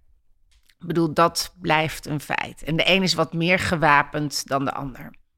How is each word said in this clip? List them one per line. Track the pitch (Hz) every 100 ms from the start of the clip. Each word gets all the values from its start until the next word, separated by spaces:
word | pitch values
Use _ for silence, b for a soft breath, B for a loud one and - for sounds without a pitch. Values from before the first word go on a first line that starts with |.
| _ _ _ _ _ _ _ _
Ik | 170
bedoel, | 170 165
dat | 147 170 170 - -
blijft | 175 156 160 - -
een | 147
feit. | - - - -
En | - 160
de | -
een | 185
is | 185
wat | 170 160
meer | 165 165 180
gewapend | - 170 151 143 147 156 147 - -
dan | 135
de | 139
ander. | - 139 120 156 - _